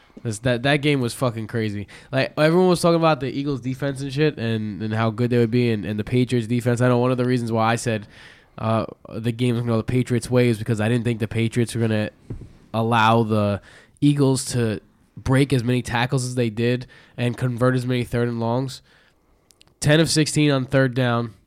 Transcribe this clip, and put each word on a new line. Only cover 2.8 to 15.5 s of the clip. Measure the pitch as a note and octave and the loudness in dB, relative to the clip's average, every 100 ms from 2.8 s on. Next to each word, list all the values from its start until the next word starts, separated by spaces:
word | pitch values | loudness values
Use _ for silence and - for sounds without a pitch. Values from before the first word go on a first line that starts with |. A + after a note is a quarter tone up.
talking | F3 E3 | 2 4
about | D#3+ C#3+ | 2 0
the | C3+ | -2
Eagles' | C3+ C#3+ C3 | -4 -4 -4
defense | B2 B2+ C#3 C3 | -6 -6 -6 -6
and | C#3 | -6
shit | C3+ D3+ - | 0 0 0
and, | A2+ A2+ G#2+ F2+ | -2 -2 -4 -6
and | A2 | -4
how | A2 A2+ | 0 0
good | G#2+ A#2+ | 0 0
they | A#2+ | 2
would | A#2 | 2
be | B2 A#2+ | 2 0
and, | A2 F#2+ | 0 -2
and | G#2+ | -6
the | |
Patriots' | G2+ B2 B2 B2 G#2+ | -2 0 0 0 0
defense. | A#2+ A#2+ A#2 | -2 0 2
I | B2 | 2
know | A#2+ | 2
one | B2 | 2
of | B2+ | 0
the | B2 | 0
reasons | B2+ A#2 | 0 0
why | A2+ A2 | 0 2
I | A#2 | 0
said, | A#2+ G#2+ G#2 - - - _ - | -2 -4 -6 -20 -20 -20 _ -6
uh, | A2 A2+ F#2 - - | -2 -2 -2 -10 -14
the | A2 A2+ | -6 -4
game | A#2 B2 | -2 0
was | A#2 | 0
gonna | A#2+ | 0
go | A2+ | -2
the | |
Patriots' | - B2+ A#2+ A#2+ - | 0 -2 0 -2 0
way | B2 B2 | 2 2
is | G#2+ | 2
because | A2 G#2+ | -2 -2
I | G#2+ | 0
didn't | B2 | 0
think | A2+ A2+ | 0 -2
the | A2 | -4
Patriots | A2+ A2+ A#2+ A#2 A#2 | -2 -2 0 -2 0
were | |
gonna | A#2 G#2+ G#2+ - - - - - _ | 0 0 -2 -8 -16 -16 -16 -20 _
allow | A2+ A2+ A#2 A2 A2+ | -4 2 4 6 6
the | A2 G#2+ G2+ G2+ - - - _ | 4 2 0 -2 -6 -20 -20 _
Eagles | C#3+ C#3+ C3+ C3 - | 2 4 2 0 -2
to | B2+ A2+ G2+ - _ _ - | -2 -2 -4 -8 _ _ -10
break | - C3 C#3 | 0 2 2